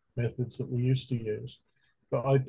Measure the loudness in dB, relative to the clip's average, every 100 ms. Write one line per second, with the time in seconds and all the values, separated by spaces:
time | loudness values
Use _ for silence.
0 | _ -2 -2 -2 -6 -4 -4 0 2 2
1 | 0 -4 -2 -4 -6 -14 _ _ _ _
2 | _ -2 4 2